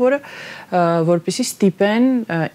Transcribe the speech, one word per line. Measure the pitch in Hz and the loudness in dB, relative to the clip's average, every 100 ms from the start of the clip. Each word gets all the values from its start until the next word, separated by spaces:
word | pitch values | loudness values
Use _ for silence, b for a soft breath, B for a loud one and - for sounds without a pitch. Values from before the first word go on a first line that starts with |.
որը, | 247 285 | 0 0
ը, | - - - - - 180 170 170 165 | -4 -18 -18 -18 -4 0 2 2 2
որպեսզի | 175 180 - 247 | 0 0 -4 -6
ստիպեն, | - 196 - 202 226 254 254 | 0 0 2 2 2 2 0
ը, | 220 165 156 | -2 -4 -2